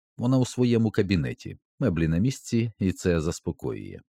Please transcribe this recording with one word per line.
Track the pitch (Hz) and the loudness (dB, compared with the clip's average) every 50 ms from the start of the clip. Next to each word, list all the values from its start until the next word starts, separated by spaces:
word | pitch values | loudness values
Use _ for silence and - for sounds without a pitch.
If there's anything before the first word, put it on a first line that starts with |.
| _ _ _ | _ _ _
Вона | - 113 123 131 131 | -4 0 0 2 2
у | 127 | 2
своєму | - - 123 127 120 117 113 113 107 | 0 0 0 2 2 4 4 2 2
кабінеті, | - - 101 90 98 85 69 62 - - - - 95 - _ _ _ - | 2 0 2 2 2 0 0 -2 -6 -8 -12 -14 -14 -14 _ _ _ -2
меблі | 143 113 85 80 82 78 | 0 0 2 2 2 2
на | 80 85 | 2 2
місці, | 104 135 131 - - - 120 117 113 117 - - | 2 0 0 -4 -6 -2 -2 0 0 -2 -2 -2
і | 104 92 85 | -2 -2 0
це | - - 92 85 82 | 0 0 2 2 2
заспокоює. | 76 85 80 - - 90 - - - 64 55 52 50 50 50 50 - _ _ | 0 -2 -4 -4 -6 -8 -8 -6 -6 -8 -8 -8 -10 -14 -16 -18 -20 _ _